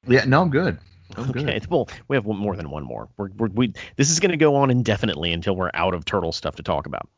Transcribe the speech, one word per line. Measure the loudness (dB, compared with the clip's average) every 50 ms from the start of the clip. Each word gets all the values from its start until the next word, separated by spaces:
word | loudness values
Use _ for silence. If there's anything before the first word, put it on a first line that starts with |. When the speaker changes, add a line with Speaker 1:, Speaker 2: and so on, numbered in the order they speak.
| _
Speaker 1:
Yeah, | 4 4 4 6
no, | 6 4 4
I'm | 4 4
good. | 2 2 0 0 -4 -4 -12 -20 -20 -20 _ _ -12
I'm | -6 -6 -4
Speaker 2:
Okay, | -4 -2 -2 -2 -4 -4
Speaker 1:
good. | -4 0
Speaker 2:
well, | 0 0 0 -2 -8 -18 -6
we | _ -2
have | -2 0
one, | -2 -4
more | -2 -2 -2 -2
than | -4 -6 -8
one | -8 -8 -8
more. | -8 -10 -10 -12 -14 _
We're, | -8 -8 -8 -4
we're, | -2 -2 -2
we, | 2 0 0 0 0 -8 -16 -12 0
this | 0 2 2
is | 4 2
gonna | 2 2 4
go | 4 4 6 6
on | 6 4 4
indefinitely | 4 2 4 2 0 0 0 -2 -2 -2 -2 -2 -2
until | -2 0 -2 -2
we're | 0 -2 -4 -2
out | 0 0 0 0
of | -2 -4
turtle | -2 -2 -2 -2 -2
stuff | -6 -4 -6 -6 -6
to | -6 -4
talk | -2 -2 -2 -2
about. | -6 -8 -10 -10 _ _